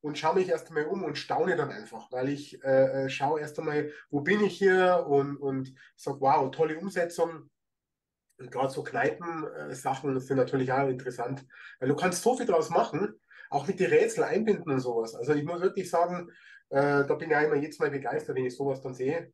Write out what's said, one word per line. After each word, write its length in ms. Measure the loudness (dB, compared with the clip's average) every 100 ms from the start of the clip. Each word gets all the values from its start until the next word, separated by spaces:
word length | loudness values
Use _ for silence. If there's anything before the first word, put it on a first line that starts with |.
und 160 | -6 -2
schaue 200 | 0 2
mich 120 | 2
erst 200 | -2 -2
einmal 180 | -4 -2
um 180 | -2
und 140 | -4 -6
staune 360 | -4 -2 0
dann 160 | 0 -2
einfach, 400 | -6 -14 -16 -10
weil 180 | -4 -2
ich, 340 | -4 -8 -8
äh, 400 | 2 4 4 2
äh, 40 | -4
schaue 300 | -2 0 0
erst 180 | -4 -6
einmal, 320 | -2 -2 -4 -8 -6
wo 140 | -2
bin 200 | 2 2
ich 140 | 2 4
hier 480 | 4 6 6 4 4
und, 300 | 2 2 -4
und 380 | -4 -4 -6 -12 -20 _
sag, 220 | -8 0
„Wow, 300 | 4 4 2
tolle 280 | 2 0 0
Umsetzung.“ 720 | -6 -2 -4 0 -2 -2 -16 _ _ _ _ _ _ _ _ _
Und 120 | -10
gerade 220 | -2 -2
so 100 | -2
Kneipen, 600 | -6 0 0 -2 -8 -6 -8
äh, 280 | -10 -10
Sachen 440 | -6 -4 -2 -2 -2
sind 180 | 0 0
natürlich 340 | 2 2 0
auch 160 | 0 0
interessant, 560 | -2 -6 -6 -6 -6 -10 -20 -20 -6
weil 120 | -2
du 60 | 2
kannst 260 | 0 2
so 140 | 0 0
viel 80 | 2
draus 240 | 2 4
machen, 500 | 2 2 0 -4 -6 _ -20 -6
auch 160 | -4 -2
mit 140 | 0
den 100 | 4
Rätsel 340 | 6 4 2
einbinden 480 | 0 2 2 0 2
und 80 | -2
sowas. 340 | 0 -2 -4
Also 200 | -6 0
ich 100 | 0
muss 160 | 0 -2
wirklich 300 | -2 -2 0
sagen, 400 | 2 2 0 -8 -16 -20 -20 _
äh, 340 | 2 4 4
da 100 | 2
bin 160 | 0 2
ich 60 | 2
auch 60 |
immer 140 | 4 2
jedes 220 | -2 -2
Mal 120 | -2
begeistert, 440 | -2 -4 -4 -4
wenn 120 | -4 -4
ich 100 | -2
sowas 240 | -4 -4
dann 140 | -8
sehe. 360 | -4 -2 -2 -6